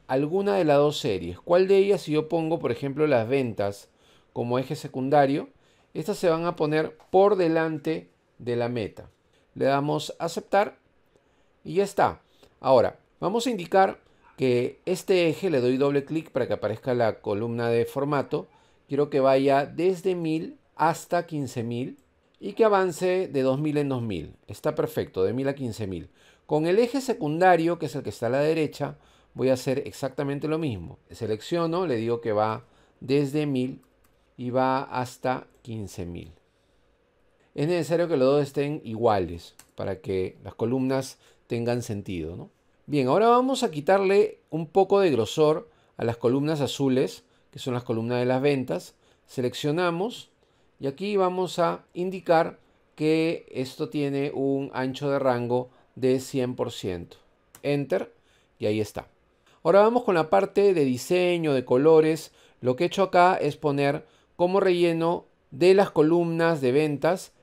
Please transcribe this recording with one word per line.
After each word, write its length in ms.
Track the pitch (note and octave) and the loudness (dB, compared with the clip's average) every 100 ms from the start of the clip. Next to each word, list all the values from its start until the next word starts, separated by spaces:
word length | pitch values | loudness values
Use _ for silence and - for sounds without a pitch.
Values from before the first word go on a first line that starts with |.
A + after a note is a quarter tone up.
| - | -4
alguna 480 | C3 D#3 F#3+ G3+ | -2 0 0 0
de 100 | G3 | 2
las 120 | D#3 C#3+ | 4 4
dos 220 | D3 - | 4 0
series. 420 | B2+ F#2 E2+ F2+ | -2 -2 -4 -8
¿Cuál 260 | - F3 F#3+ | 2 4 6
de 120 | G3 | 4
ellas? 240 | G3 F#3 | 4 2
Si 100 | D#3 | 0
yo 160 | D3+ D#3 | -2 0
pongo, 320 | E3 D#3+ E3 | -2 0 -2
por 100 | C#3 | -2
ejemplo, 360 | A#2 C#3 C#3 D#3 | -4 -4 0 2
las 200 | B2 A2 | 2 2
ventas 600 | C#3 A#2+ G2+ G2+ - - _ _ _ _ | 0 0 -2 -4 -6 -16 _ _ _ _
como 260 | B2+ A#2+ B2+ | -8 -2 -2
eje 180 | C3 D3+ | -4 -8
secundario, 720 | D3+ C#3 C3 D3 C#3 D3+ C4+ _ _ _ _ | -8 -6 2 4 4 2 -6 _ _ _ _
estas 220 | - D#3+ G3 | -8 -6 -2
se 140 | F3+ | 0
van 140 | E3 | 0
a 100 | F3 | -2
poner 420 | F3 D3+ D#3 D#3 - _ | -2 0 0 -2 -8 _
por 260 | F#3 G3+ F#3+ | 4 6 4
delante 720 | E3 D#3+ D#3+ D3+ D#3+ E3 - _ _ - | 2 2 0 -4 -4 -6 -8 _ _ -12
de 180 | A#2+ A#2+ | -4 -2
la 120 | A#2+ | -2
meta. 420 | B2 F#2+ - - _ _ _ _ | -4 -6 -10 -20 _ _ _ _
Le 100 | C3 | -2
damos 500 | C3 C#3 D3 D3+ - - | 0 2 0 -2 -4 -8
a 80 | E3 | -8
aceptar 520 | G3+ - G3+ G#3+ - _ _ _ _ _ _ _ _ | -8 0 0 0 -4 _ _ _ _ _ _ _ _
y 100 | D#3 | -6
ya 100 | E3+ | -2
está. 380 | G3 - A#2+ E2 _ _ - _ | -2 0 0 -2 _ _ -20 _
Ahora, 400 | C3 B2+ F#2+ - _ - | 4 4 4 -2 _ -6
vamos 260 | F3 A#3 B3+ | -4 -2 -2
a 40 | |
indicar 560 | G3+ E3 F#3+ G3 - _ _ _ - | -4 0 4 4 0 _ _ _ -2
que 420 | C3 B2 B2+ - - | 0 2 0 -6 -6
este 420 | F#3 - F#3 E3 | -4 0 2 2
eje, 220 | D3+ F#3+ | 0 0
le 100 | C3+ | 0
doy 180 | B2 C3 | 2 2
doble 260 | C#3+ C#3+ | 2 0
clic 260 | C#3 D#3+ D#3 | -2 -6 -4
para 160 | C3 A2 | -4 -2
que 60 | |
aparezca 420 | G#2 G#2 A2 C3 | -2 -4 -4 -2
la 260 | B2 A2 - | 0 0 -2
columna 500 | G#2+ G2+ A#2 A#2 A#2 | -4 -4 -4 -2 0
de 140 | A#2 A#2 | 0 0
formato, 600 | C#3 C#3+ C#3+ B2 D3 - _ _ _ - | -4 -2 -2 -2 -6 -8 _ _ _ -6
quiero 240 | C#3+ D3 | -2 0
que 80 | D3 | 2
vaya 480 | C3 C3+ C#3 C#3 C#3+ | 4 4 4 2 0
desde 480 | C3+ F3+ F3 F#3+ | -2 -2 0 -4
mil 440 | F3 D#3+ D#3+ G#3 - _ - | -4 -4 -4 -6 -16 _ -2
hasta 500 | D#3+ D3+ - F3 E3+ | 0 -2 -4 -4 -4
quince 380 | D3+ B2+ B2+ | -6 -6 -6
mil 340 | A2+ A#2+ D3+ C#4+ _ _ _ _ | -6 -6 -8 -12 _ _ _ _
y 140 | G3+ | -6
que 120 | G3+ | 2
avance 640 | A3 G3 F#3 D3+ F3+ F#3 F3 | 4 4 2 0 0 0 -2
de 160 | C#3 | 0
dos 160 | C3 C3 | 0 0
mil 200 | D3+ D3 | 0 0
en 100 | C#3 | -2
dos 120 | B2+ | -2
mil. 360 | A2+ E2+ D2+ - - | -4 -6 -8 -14 -18
Está 300 | G2+ D3+ D#3 | -8 -4 -2
perfecto, 480 | D3 - E2 F#2 | -2 -2 -4 0
de 80 | G2 | 0
mil 160 | B2 C3+ | 0 -4
a 80 | C#3 | -4
quince 320 | B2 A2 G2 | -6 -6 -6
mil. 200 | F2 D2 _ _ _ - | -8 -12 _ _ _ -4
Con 220 | D3+ E3 | 0 2
el 100 | G3+ | 2
eje 220 | A#3+ C#4 | 2 0
secundario, 800 | B3+ - D3 E3 F#3 E3 E3 E3+ | -4 -4 -2 4 6 6 4 -2
que 60 | D3 | -6
es 100 | C#3 | -6
el 80 | |
que 60 | A#2+ | -8
está 180 | - A#2 | -4 -2
a 20 | |
la 80 | C3+ | 0
derecha, 580 | D3+ D#3+ D3 - C#3+ C#3+ _ _ _ | 2 0 -2 -4 -8 -10 _ _ _
voy 140 | - B2+ | -2 0
a 60 | |
hacer 280 | B2+ C#3 B2+ - | 0 -2 -4 -6
exactamente 580 | - C3+ C#3+ C#3 C#3+ D3+ | -8 -8 -6 -6 -4 -4
lo 120 | D#3+ | -4
mismo. 420 | D3+ F#2+ E2+ - - | -4 -6 -10 -18 -20
Selecciono, 800 | - G#2+ G#2+ - E3+ E3 E3+ F3 | -8 -6 -6 -4 -2 0 -2 -2
le 80 | A2+ | -2
digo 240 | A2+ A#2 | -2 -2
que 100 | A#2 | -2
va 340 | G#2 A2 A2+ - _ _ - | 0 0 -2 -10 _ _ -12
desde 440 | B2 C#3 C#3 D3+ | -2 0 0 -2
mil 380 | D3 C3 B2+ - _ _ _ _ _ - | -2 -2 -4 -6 _ _ _ _ _ -12
y 140 | B2 | -4
va 340 | B2+ C3 C3 | 0 0 0
hasta 640 | - B2 B2 - C3 C3 - _ | -2 -6 -6 -6 -4 -4 -8 _
quince 440 | A#2+ A2 F#2+ - F2 | -12 -10 -10 -10 -12
mil. 240 | E2+ D#2 - _ _ _ _ _ _ _ _ _ _ _ - | -12 -16 -20 _ _ _ _ _ _ _ _ _ _ _ -4
Es 100 | D3+ | -2
necesario 400 | F3 D3 E3 E3+ | -2 0 0 0
que 100 | C#3+ | 2
los 120 | C3 | 4
dos 140 | D3 | 4
estén 380 | C#3 D3 C#3+ D#3 | 0 -2 -4 -4
iguales 720 | A2+ A2 A#2 G2+ E2+ E2+ - - - | -8 0 2 2 -2 -8 -16 -20 -18
para 260 | - G2+ F#2+ | -10 -8 -8
que 380 | - F#2 F#2 - | -4 -4 -4 -8
las 100 | G2+ | -14
columnas 640 | - A2+ C3 C3 C3+ C3 - _ _ - | -6 -4 -2 -2 -2 -4 -12 _ _ -8
tengan 340 | A#2 A#2+ A#2+ | -4 -2 -4
sentido, 540 | A#2+ G2+ G2+ F2 D#2 A2+ | -4 -8 -8 -8 -8 -10
¿no? 140 | G3+ _ _ _ - | -16 _ _ _ -4
Bien, 220 | C#3+ B2+ | 0 2
ahora 200 | F3 A#3 | 4 4
vamos 360 | B3 B3+ C4 | 4 2 -2
a 60 | A#3 | -4
quitarle 720 | D3+ D3 G3 F#3+ G3+ A3 - - | -2 2 2 4 4 2 -2 -10
un 180 | D#3 D#3+ | -8 -2
poco 340 | G3 F#3+ G3+ | 2 4 4
de 100 | F#3 | 4
grosor 580 | A#2 G#2+ D#3 D3+ E3 - _ _ - | 2 0 2 2 2 -4 _ _ -6
a 60 | A2+ | -4
las 100 | A#2 | 0
columnas 460 | A#2+ C3+ D3+ D3+ | 0 0 0 -2
azules, 600 | B2+ - C3+ B2+ F3+ - _ _ _ | -4 -2 0 2 0 -6 _ _ _
que 80 | B2+ | -12
son 160 | C3 | -6
las 80 | B2 | -6
columnas 360 | B2 A2+ A#2 B2 | -4 -4 -2 0
de 60 | |
las 160 | B2 B2+ | 0 2
ventas. 540 | C#3+ C3+ B2+ F3 - _ _ _ _ | 2 0 -2 -6 -8 _ _ _ _
Seleccionamos 1040 | - B2 - D3 D#3+ F3 E3+ A3+ - - _ _ _ _ - | -4 -4 -2 -2 0 0 -2 -6 -10 -18 _ _ _ _ -10
y 60 | C3+ | -8
aquí 320 | C#3 G3+ G3+ | -6 -2 0
vamos 400 | F#3 F3+ F3 F3 | 0 0 -4 0
a 260 | E3+ F3 _ | -2 -2 _
indicar 640 | F3 F#3 F#3 F3 E3 E3+ - _ _ _ | -8 -6 -4 2 4 2 -4 _ _ _
que 500 | - D#3 D#3+ D#3+ E3+ - | -2 2 2 2 -2 -8
esto 400 | B2 C3 - D3+ | -8 -8 -6 -6
tiene 400 | D3+ C#3 C#3 C#3+ | -4 -2 -2 -4
un 380 | B2+ C#3 C#3 C#3 | -2 -2 -2 -4
ancho 380 | - C3 - C#3+ | -6 -6 -4 -2
de 80 | C#3 | 0
rango 500 | C3+ A#2+ A#2+ B2 B2+ _ _ - | 0 0 0 -2 -4 _ _ -2
de 220 | B2+ C3 | 0 0
cien 380 | C3 C3+ B2 B2+ | -2 -4 -4 -4
por 160 | A#2 | -6
ciento. 460 | - G2+ F2 E2+ - _ _ _ - | -6 -6 -6 -10 -20 _ _ _ -8
Enter 520 | C#3+ C#3+ C3+ F#3 - _ _ _ _ - | -4 -2 -2 -4 -4 _ _ _ _ -6
y 60 | |
ahí 160 | G#2+ G#2+ | -2 0
está. 280 | G#2 - - _ _ _ _ _ | -2 -8 -14 _ _ _ _ _
Ahora 180 | E3 G3 | 2 4
vamos 240 | G#3+ B3 | 4 2
con 100 | A#3 | 0
la 160 | E3+ D#3 | 0 2
parte 420 | G3 F#3+ G3+ G3+ | 2 2 2 2
de 140 | F3 C3+ | 4 2
diseño, 640 | B2 - F3+ F3+ E3+ D#3 | 0 -2 0 2 0 0
de 140 | C3 B2+ | 0 2
colores. 640 | B2+ D#3 D#3+ D#3 D#3+ - _ _ _ | 4 6 6 6 0 -6 _ _ _
Lo 120 | B2 | -4
que 100 | B2+ | 0
he 20 | F3 | -2
hecho 160 | G3 | 0
acá 340 | F#3+ F3 F3+ F#3 | 2 6 6 4
es 220 | D3 - | -2 -2
poner 480 | D3 C#3 C#3+ C#3 - _ _ | -2 0 0 -2 -8 _ _
como 260 | - F3+ G3 | -2 0 2
relleno 640 | F#3+ F3 E3+ E3 E3 F3 - _ _ | 2 4 2 2 -2 -2 -8 _ _
de 240 | C3+ F3+ | 2 6
las 160 | F#3+ F#3+ | 6 4
columnas 720 | E3 D3+ F3 E3+ E3 E3 D#3 | 4 4 4 2 0 0 2
de 100 | B2+ | 2
ventas 640 | C#3+ D#3 C3+ D#3 F#3 - _ | 2 2 0 0 -2 -6 _